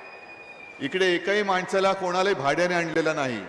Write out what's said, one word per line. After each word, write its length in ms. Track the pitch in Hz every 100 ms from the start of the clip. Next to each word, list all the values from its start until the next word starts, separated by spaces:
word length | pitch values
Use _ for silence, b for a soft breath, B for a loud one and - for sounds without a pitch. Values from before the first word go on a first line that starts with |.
| - - - - - - - -
इकडे 220 | 139 180 185
एकही 360 | 175 170 202
माणसाला 500 | 196 185 180 196 190
कोणालाही 420 | 190 185 175 190
भाड्याने 400 | 196 139 151 175
आणलेलं 420 | 175 165 156 160 151
नाही 280 | 135 113